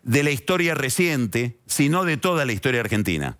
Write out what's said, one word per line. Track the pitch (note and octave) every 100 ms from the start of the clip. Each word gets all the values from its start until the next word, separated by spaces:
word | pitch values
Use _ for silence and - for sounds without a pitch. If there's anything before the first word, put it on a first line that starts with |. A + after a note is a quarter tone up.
de | - A#2+
la | D3
historia | C#3 - F#3 E3+
reciente, | D3+ C3 - F3 D3 A#2 A#2 A#2+ - -
si | - C#3+
no | E3+
de | F3+ D#3
toda | F#3 E3+
la | C3+
historia | G#2 C3+ B2
argentina. | G#2 G#2+ G2+ E2 C#2 A#1+